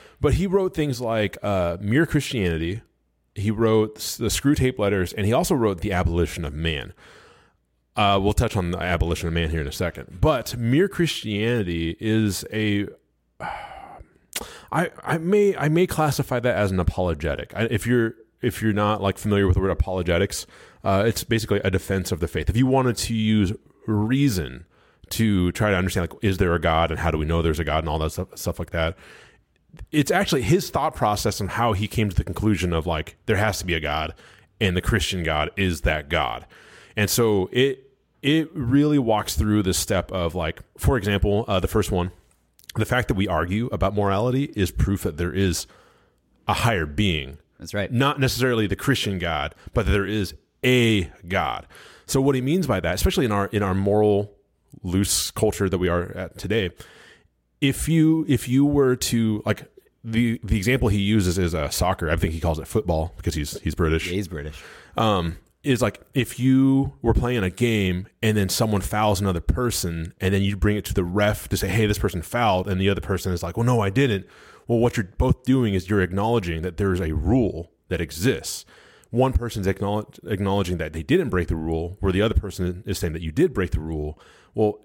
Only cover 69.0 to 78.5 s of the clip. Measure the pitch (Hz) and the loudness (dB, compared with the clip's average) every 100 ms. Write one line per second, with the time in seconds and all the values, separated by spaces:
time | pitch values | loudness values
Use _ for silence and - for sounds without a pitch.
69 | 107 95 98 85 - - 123 - 92 82 | 2 2 0 -2 0 0 0 -2 -4 -6
70 | 82 - 95 98 98 101 101 104 - - | -8 -4 0 2 0 2 0 0 -2 -2
71 | 87 95 104 107 - 95 98 95 107 - | 0 2 2 0 -2 -2 0 2 2 2
72 | 104 90 78 120 113 92 92 92 98 92 | 0 -2 -6 0 2 2 0 0 0 0
73 | - 95 95 87 87 90 117 120 98 104 | -2 -4 -2 -4 -4 -2 2 2 2 2
74 | 139 101 92 - - - - 117 120 120 | 2 0 -4 -20 -20 -20 -2 2 2 0
75 | 95 - 127 - - 135 117 95 87 104 | -6 0 0 2 2 2 2 0 0 0
76 | 92 95 107 120 87 82 85 82 101 90 | 2 0 0 0 0 -4 -6 -2 0 0
77 | 85 76 71 131 107 78 85 _ _ 87 | 0 -2 2 2 2 -2 -10 _ _ -4
78 | 82 78 104 92 - | -4 -2 0 0 -4